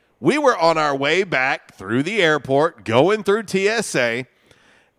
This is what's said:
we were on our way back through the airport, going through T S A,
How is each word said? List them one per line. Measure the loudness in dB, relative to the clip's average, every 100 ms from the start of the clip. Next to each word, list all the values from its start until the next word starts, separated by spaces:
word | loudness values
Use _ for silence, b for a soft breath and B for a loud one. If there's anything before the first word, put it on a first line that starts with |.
| _ _
we | -2 2
were | 2 2
on | 2 2
our | 0 0
way | 0 0
back | 0 -2 -2 -4 -8 -16
through | -4 -2
the | -2 0
airport, | 0 0 0 0 0 -2 0
going | 2 4 2
through | 0 -2
T | -2 -2 -2
S | -2 -4 -2
A, | -2 -2 -8 b b b b b b